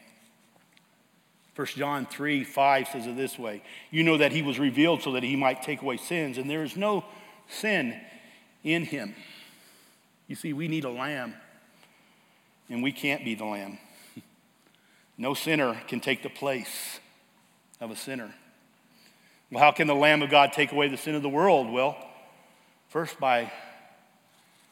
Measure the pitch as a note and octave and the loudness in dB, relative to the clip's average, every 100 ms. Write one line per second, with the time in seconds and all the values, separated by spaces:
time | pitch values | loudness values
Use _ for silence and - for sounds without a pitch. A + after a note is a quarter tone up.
0 | - _ _ _ _ _ _ _ _ _ | -20 _ _ _ _ _ _ _ _ _
1 | _ _ _ _ _ - C3+ C#3 C#3+ C#3+ | _ _ _ _ _ -10 -8 -6 -4 -4
2 | B2 - C#3+ C#3+ B2+ - C#3 C3+ B2 C3 | -6 -6 -4 -2 -2 2 4 4 2 -6
3 | A#2 B2 C3 - A#2 G#2 - - - D#3 | -8 -6 -6 -6 -8 -10 -12 -20 -6 2
4 | E3 D#3 C#3+ D3+ C#3+ B2 C#3+ B2 D#3+ D3+ | 4 6 4 2 -2 0 0 4 4 4
5 | D3 B2+ B2 C#3 C3+ C3+ - C#3+ C3+ B2 | 0 -2 -2 0 0 0 -4 -6 -4 -6
6 | - F3 D3 B2+ C3 D#3 D3+ F3 G#3 G3 | -4 -4 -4 -4 -4 -4 -4 -2 0 0
7 | - - - - - - G#3+ G3 B2 A2 | -4 -16 -20 -20 -18 -6 0 0 0 -4
8 | - - - - _ _ D3+ E3+ D3+ C#3+ | -14 -20 -20 -20 _ _ -2 -2 0 -6
9 | G#2 G#2 - - - - - - _ _ | -8 -12 -20 -20 -20 -20 -20 -20 _ _
10 | _ _ - - E3+ C#3+ D#3+ D#3+ C3+ A#2+ | _ _ -14 -10 -8 -6 -4 -4 -4 -6
11 | C3+ C#3+ A#2+ - - - _ _ _ _ | -6 -6 -8 -12 -20 -20 _ _ _ _
12 | _ _ _ _ _ _ - A#2+ C3 - | _ _ _ _ _ _ -10 -4 -2 -2
13 | D3 C#3+ B2+ G#2+ G#2+ G2+ G2 - - - | -2 -2 -4 -6 -6 -8 -10 -14 -20 -20
14 | - - - _ _ _ _ _ _ _ | -20 -20 -20 _ _ _ _ _ _ _
15 | _ - B2 C#3+ D#3+ D#3 C3 A#2 - A#2+ | _ -6 -4 -2 0 2 2 0 -6 -6
16 | C#3+ C3+ - - C#3 C3 G#2+ - - - | -2 -2 -4 -6 -4 -4 -6 -10 -10 -14
17 | - _ _ _ _ _ _ - A#2 G#2 | -18 _ _ _ _ _ _ -16 -14 -12
18 | - C3 G#2+ - _ _ _ _ _ _ | -10 -10 -10 -16 _ _ _ _ _ _
19 | _ _ _ _ - B2 D3 D3 D#3 C#3+ | _ _ _ _ -6 6 6 6 2 6
20 | D3 D3+ C#3+ D3 C#3+ D#3 D3 D3 C#3+ C3 | 6 6 6 8 6 4 0 2 0 0
21 | D#3+ D3+ C#3+ C#3+ F#3+ D#3 A#2 A#2+ C3+ D3 | -4 -2 0 4 6 6 4 0 0 -2
22 | - - - - _ _ _ _ _ D#3 | -14 -20 -20 -20 _ _ _ _ _ -6
23 | D#3+ - C3+ A#2+ A#2 - - - - - | -6 -2 2 2 0 -10 -18 -20 -20 -20
24 | _ _ _ _ _ _ _ | _ _ _ _ _ _ _